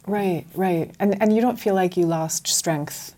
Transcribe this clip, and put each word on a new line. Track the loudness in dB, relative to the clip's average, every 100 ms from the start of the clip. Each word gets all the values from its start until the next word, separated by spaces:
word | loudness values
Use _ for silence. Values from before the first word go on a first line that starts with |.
| -4
Right, | -2 0 -2 -4
right. | -2 0 0 -2 -2
And, | 0 2
and | 2 4
you |
don't | 2 0
feel | 0 2
like | 2 2
you | 0
lost | 0 -2 -4 -2
strength | -2 0 -2 -4 -10 -16